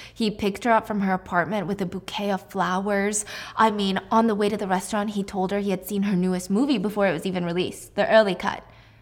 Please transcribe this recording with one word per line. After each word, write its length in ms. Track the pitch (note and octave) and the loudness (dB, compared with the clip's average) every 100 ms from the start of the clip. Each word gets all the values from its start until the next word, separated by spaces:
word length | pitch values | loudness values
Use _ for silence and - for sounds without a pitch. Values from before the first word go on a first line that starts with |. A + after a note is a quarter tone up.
| - | -14
He 180 | - A3 | -4 -2
picked 320 | G#3 G3+ G3 | 0 -2 0
her 80 | B3 | 2
up 160 | A3+ A3 | 2 2
from 140 | G#3 | -2
her 120 | G3 | 0
apartment 540 | F#3 - F3 D#3+ G#3 F3 | -2 0 0 0 -2 -4
with 140 | G3 | -4
a 40 | F3+ | -4
bouquet 440 | F#3+ - - G3+ | -6 -8 -6 -2
of 180 | F#3+ - | -4 -4
flowers. 760 | G3 F3 F#3 G3+ G3+ G3+ G#3 - - - - | -2 0 0 0 0 0 -2 -6 -10 -6 2
I 160 | A3 | 2
mean, 260 | G#3 G3 F#3+ - | 2 0 -2 2
on 160 | A3+ A3+ | 2 4
the 60 | G#3 | 2
way 120 | G#3 | 0
to 80 | G#3+ | 0
the 120 | G3 | 0
restaurant, 420 | F#3 - G#3+ G#3+ | -2 0 -2 -2
he 140 | G3+ | -4
told 260 | G3 G3 F#3 | -4 -2 -2
her 80 | G3+ | 0
he 120 | G3+ | 0
had 160 | F#3 - | -2 -2
seen 180 | G3+ | -2
her 100 | G3+ | 2
newest 360 | F3+ F#3 F3+ F3+ | 2 2 0 0
movie 280 | G3+ C#4+ A#3 | 2 2 2
before 300 | G#3 G3+ G3 | 0 2 2
it 40 | |
was 140 | D#3+ F#3 | 2 -2
even 180 | F3+ | -2
released, 520 | F3 F3 E3 - - - | -2 -2 -2 -6 -6 -2
the 120 | G#3 | 4
early 280 | A3 G#3 F3+ | 6 6 2
cut. 260 | - - - - - - | -4 -6 -10 -20 -20 -20